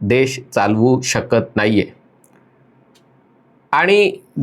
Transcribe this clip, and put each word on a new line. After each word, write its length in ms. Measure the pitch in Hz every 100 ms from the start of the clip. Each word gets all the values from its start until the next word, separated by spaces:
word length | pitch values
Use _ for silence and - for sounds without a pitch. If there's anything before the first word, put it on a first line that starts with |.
देश 380 | 104 123 131 - -
चालवू 460 | 117 104 107 120 127
शकत 560 | - 113 - 117 - 113
नाहीये. 280 | 107 107 - - _ _ _ _ _ _ _ _ _ _ _ _ _ _ _ _ -
आणि 400 | 147 180 202 196 - _ -